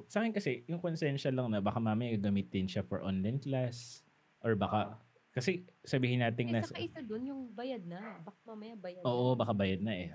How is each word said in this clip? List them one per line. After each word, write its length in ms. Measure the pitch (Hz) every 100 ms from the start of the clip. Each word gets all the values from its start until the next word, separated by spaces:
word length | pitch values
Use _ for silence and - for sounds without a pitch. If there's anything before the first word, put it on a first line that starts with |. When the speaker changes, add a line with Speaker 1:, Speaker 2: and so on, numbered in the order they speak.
Speaker 1:
Sa 160 | - 208
akin 160 | 226 208
kasi, 260 | 151 120 -
yung 100 | 170
consensya 520 | 175 160 151 135 143
lang 180 | 127 123
na 120 | 104
baka 200 | 101 117
mamaya 320 | 113 107 120
gagamitin 540 | 110 101 98 95 98 92
siya 180 | 104
for 160 | 95 104
online 380 | 95 95 101 135
class 680 | 139 131 123 120 - - _ _ _ _
or 140 | 117
baka, 400 | 107 95 104 95
Speaker 2:
Ah. 80 | - - _ _
Speaker 1:
kasi 340 | - 156 180 - -
sabihin 400 | - 135 123 123
natin 240 | 117 120
Speaker 3:
Eh, 80 | 120
Speaker 1:
na 80 | 117
Speaker 3:
saka 160 | 110 -
isa 240 | - -
dun, 240 | 233 220
yung 240 | 262 269 247
bayad 320 | 202 254 240
na. 380 | 170 175 226 175
Baka 160 | 165 -
mamaya 320 | - 220 220 226
bayad 240 | 180 180
Speaker 1:
Oo, 320 | 127 123 123
Speaker 3:
na. 80 | 123
Speaker 1:
baka 120 | 110
bayad 260 | 101 95 92
na 160 | 107 92
eh. 160 | 87